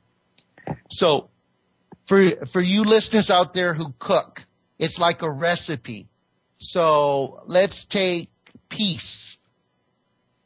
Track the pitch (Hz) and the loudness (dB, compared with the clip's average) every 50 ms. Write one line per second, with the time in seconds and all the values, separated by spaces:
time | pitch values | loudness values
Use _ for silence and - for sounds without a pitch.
0 | _ _ _ _ _ _ _ _ _ _ _ _ - - - - _ - - - | _ _ _ _ _ _ _ _ _ _ _ _ -12 -12 -12 -12 _ -8 -2 0
1 | 190 165 147 131 - _ _ _ _ _ _ _ _ _ _ _ _ - - - | 2 2 2 0 -2 _ _ _ _ _ _ _ _ _ _ _ _ -20 -20 -12
2 | _ - 196 196 190 185 - - - - - 185 180 180 190 208 220 208 220 220 | _ 2 4 6 6 4 2 -2 -6 -6 -2 -2 0 0 2 2 2 4 4 2
3 | 214 - - 214 202 - 196 180 202 - - 185 180 175 165 151 165 143 127 - | 2 2 0 2 2 4 2 2 2 0 -2 -2 -2 -2 -2 -4 -6 -8 -10 -8
4 | - - 190 151 - - - - - _ _ _ _ _ _ - 151 160 - - | -4 0 0 0 0 -4 -12 -20 -20 _ _ _ _ _ _ -6 -4 -4 -2 0
5 | 170 170 170 - 175 160 143 135 165 170 175 165 - - 156 127 - - 113 104 | 0 0 0 -2 -4 -6 -6 -2 -2 -2 -2 -2 -4 -6 -8 -8 -8 -12 -14 -14
6 | 92 _ _ _ _ _ _ _ _ _ _ - - - - 185 165 160 151 147 | -16 _ _ _ _ _ _ _ _ _ _ -16 -10 -6 -2 2 2 4 4 4
7 | 147 143 139 139 135 - - - - - 165 180 196 196 - - - - - 208 | 4 2 2 0 -2 -4 -8 -12 -6 0 2 2 2 2 0 -6 -6 -4 -2 0
8 | 190 185 180 170 - - _ _ _ _ - - _ - - - 214 196 156 117 | 0 0 0 -2 -6 -10 _ _ _ _ -20 -20 _ -12 -6 -4 -2 -2 -2 -4
9 | - - - - - - - - _ _ _ _ _ _ _ _ _ _ _ _ | -6 -10 -10 -12 -14 -16 -18 -20 _ _ _ _ _ _ _ _ _ _ _ _
10 | _ _ _ _ _ _ _ _ _ | _ _ _ _ _ _ _ _ _